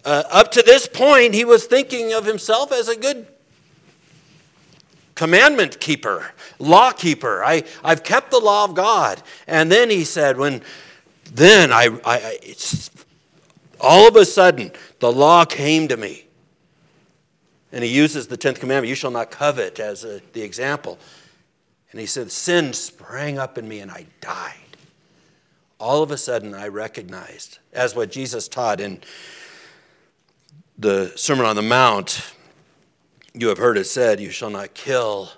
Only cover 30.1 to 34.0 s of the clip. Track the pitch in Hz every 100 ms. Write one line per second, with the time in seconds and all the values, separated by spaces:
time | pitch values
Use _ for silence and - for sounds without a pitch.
30.1 | _ _ _ _ _ _ - 107 98 92
31.1 | - - 135 117 104 107 123 123 104 87
32.1 | - - _ _ _ _ _ _ _ _
33.1 | _ _ - 113 95 120 107 95 131